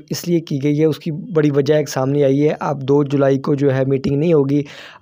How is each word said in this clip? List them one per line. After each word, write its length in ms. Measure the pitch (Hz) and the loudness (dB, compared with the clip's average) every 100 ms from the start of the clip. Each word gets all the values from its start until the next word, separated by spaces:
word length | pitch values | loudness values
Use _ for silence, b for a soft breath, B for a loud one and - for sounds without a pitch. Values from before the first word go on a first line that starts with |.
| - | -4
इसलिए 280 | 170 - 170 | -8 -2 -2
की 200 | 160 143 | -2 -2
गई 160 | 143 147 | -2 2
है, 100 | 156 | 0
उसकी 260 | 143 - | 0 -6
बड़ी 380 | 156 - 160 151 | -8 -4 0 2
वजह 260 | 143 143 151 | 2 2 2
एक 140 | 135 | 0
सामने 340 | - 131 143 | -2 -2 2
आई 160 | 139 139 | 2 2
है। 180 | 147 - | 0 0
अब 220 | - 139 | -6 -6
दो 200 | 135 143 | 0 2
जुलाई 340 | 143 143 139 135 | 2 2 2 2
को 180 | 139 143 | 0 0
जो 140 | 139 | 0
है 160 | 131 135 | 2 0
मीटिंग 340 | 135 139 139 | 0 0 0
नहीं 140 | 170 | 2
होगी, 320 | 160 135 143 143 B B B | 2 2 0 -2 B B B